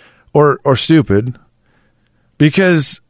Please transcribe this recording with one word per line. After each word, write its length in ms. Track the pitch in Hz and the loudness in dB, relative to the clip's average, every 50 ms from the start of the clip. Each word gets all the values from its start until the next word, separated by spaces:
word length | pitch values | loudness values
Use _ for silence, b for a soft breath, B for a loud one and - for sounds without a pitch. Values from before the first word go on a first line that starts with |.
| b b b b b b _ | b b b b b b _
or, 260 | 151 147 147 127 - _ | 0 2 2 0 -2 _
or 120 | 139 131 | -2 -2
stupid 640 | 117 - - 160 156 117 - 98 101 113 123 123 - _ _ _ _ _ _ _ _ _ _ _ _ _ _ _ _ _ _ _ _ | -2 0 0 0 0 2 0 -2 -2 -2 -4 -10 -14 _ _ _ _ _ _ _ _ _ _ _ _ _ _ _ _ _ _ _ _
because 600 | 147 151 - 196 190 180 175 160 139 - - - _ | -2 0 0 0 0 2 0 0 -2 -4 -8 -12 _